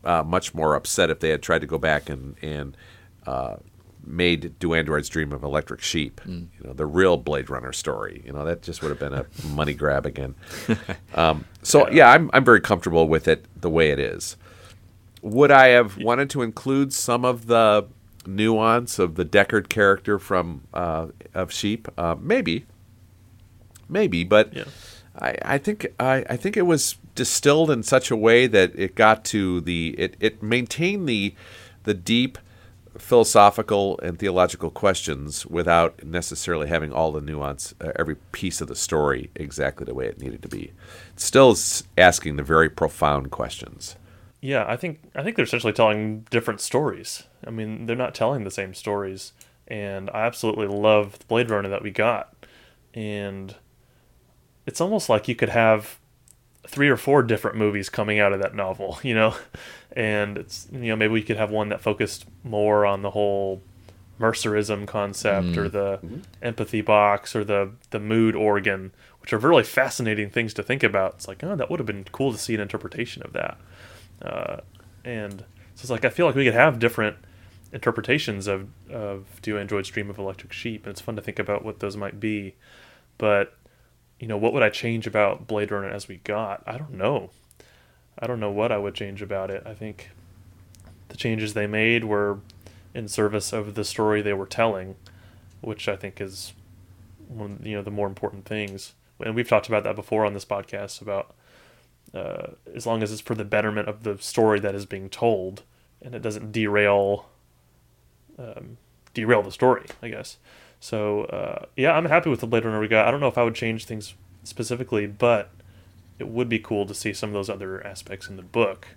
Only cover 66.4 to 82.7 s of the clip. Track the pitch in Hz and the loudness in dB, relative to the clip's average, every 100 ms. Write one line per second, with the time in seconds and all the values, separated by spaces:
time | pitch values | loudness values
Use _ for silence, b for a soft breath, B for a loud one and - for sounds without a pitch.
66.4 | 120 113 110 110 104 107 104 101 - 113 | -8 -6 -4 -2 4 6 6 2 -2 -4
67.4 | 104 101 98 113 _ 113 104 113 113 104 | 0 0 -2 -8 _ -8 0 2 4 4
68.4 | 107 101 98 95 95 b b b - 110 | 2 2 0 -2 -8 b b b -4 0
69.4 | 131 160 107 - 131 - 113 107 104 120 | 4 4 4 0 0 -2 -2 -2 -2 -4
70.4 | 113 107 101 135 135 101 95 - - 95 | -4 -6 -6 0 0 2 -2 -4 -16 -12
71.4 | 165 196 117 170 110 101 95 - 135 110 | -8 -6 -6 -4 -6 -8 -12 -4 -4 -4
72.4 | - 110 101 - - - 120 - - - | -6 -6 -6 -8 -10 -10 -10 -10 -10 -8
73.4 | 50 50 b b b b b - - - | -8 -10 b b b b b -16 -10 -8
74.4 | - - - - - - 123 117 104 98 | -8 -10 -16 -20 -20 -18 -12 -10 -10 -14
75.4 | - - b - 123 117 127 - 170 131 | -20 -20 b -20 -8 -2 -2 2 2 4
76.4 | 131 113 151 120 117 - 107 - b b | 4 8 6 6 0 2 -2 -2 b b
77.4 | b b - 127 - 117 117 147 147 101 | b b -16 -4 -2 -2 -2 -2 -2 -6
78.4 | 98 95 98 - - 131 104 98 98 - | -4 -6 -6 -20 -16 -12 -10 -10 -14 -12
79.4 | - 104 101 104 98 - 101 98 98 95 | -6 -6 -4 -6 -6 -8 -10 -10 -10 -10
80.4 | - - 120 110 - 98 - 107 - - | -16 -12 -10 -10 -12 -14 -10 -10 -8 -8
81.4 | 104 101 110 101 101 101 98 101 110 107 | -4 -4 -6 -8 -10 -8 -10 -6 -6 -6
82.4 | 98 - b | -8 -16 b